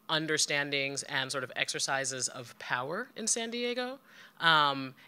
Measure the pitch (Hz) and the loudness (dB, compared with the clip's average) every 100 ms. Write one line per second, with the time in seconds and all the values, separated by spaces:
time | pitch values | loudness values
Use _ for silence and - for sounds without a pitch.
0 | - 156 156 151 - 147 143 143 139 139 | -2 0 2 2 2 2 2 0 -2 -4
1 | - 143 131 139 127 - 139 151 - 135 | -4 -2 -2 -4 -4 -2 -2 0 0 0
2 | 131 131 - 131 123 - - 127 135 190 | -2 -2 -4 -6 -12 -12 -2 -2 -2 -6
3 | 262 - 220 233 226 240 240 240 247 277 | -8 -6 -2 -2 -2 -4 -4 -4 -6 -8
4 | - - - - 165 156 143 135 131 - | -16 -20 -20 2 6 8 6 2 -4 -10